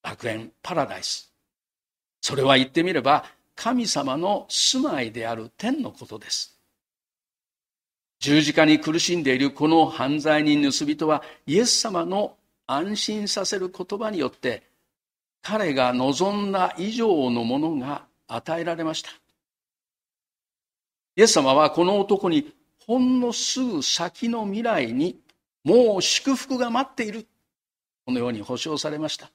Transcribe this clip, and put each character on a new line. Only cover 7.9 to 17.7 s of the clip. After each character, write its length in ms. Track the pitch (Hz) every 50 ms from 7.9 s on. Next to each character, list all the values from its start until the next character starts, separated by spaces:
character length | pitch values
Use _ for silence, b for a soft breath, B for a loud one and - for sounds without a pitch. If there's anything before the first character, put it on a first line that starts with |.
| _ _ _ _ _ _
十 220 | - 139 147 156
字 120 | 151 147 -
架 100 | 170 156
に 160 | 151 156 151
苦 180 | - 151 156 170
し 180 | - - 175
ん 60 | 175
で 120 | 151 135 127
い 40 | 127
る 120 | 139 139
こ 180 | 135 - 147 156
の 180 | 165 165 160
犯 320 | 165 - - 131 135 147 151
罪 240 | 139 156 151 151
人 200 | 151 151 147 147
盗 220 | 143 139 127 - 151
人 220 | 143 151 147 165
は 160 | 156 156 135 B B B B B
イ 120 | - 147 196
エ 60 | 247
ス 140 | 226 - -
様 240 | - 226 196 175 170
の 320 | 175 185 202 208 - - _ _ _ _ _ _
安 300 | - 131 143 165 202 214
心 320 | 202 - - 214 214 208 190
さ 160 | - 214 190
せ 140 | - 214 196
る 120 | 185 185
言 280 | 185 - 180 _ 202 202
葉 120 | 233 214
に 80 | 214 170
よ 100 | 139 127
っ 20 |
て 320 | - _ - 131 113 101 _ _ _ _ _ _ _ _ _ _ _ _ _ _ _ _
彼 320 | _ - 208 214 208 165 139
が 180 | 131 127 123
望 540 | 123 123 127 139 139 - 180 196 202 208 202
ん 60 | 196
だ 220 | 196 190 180 180 - -
以 140 | 175 214
上 380 | 220 233 226 220 185 156 131 123
の 140 | 120 120 117
も 140 | 113 123 139
の 180 | 151 165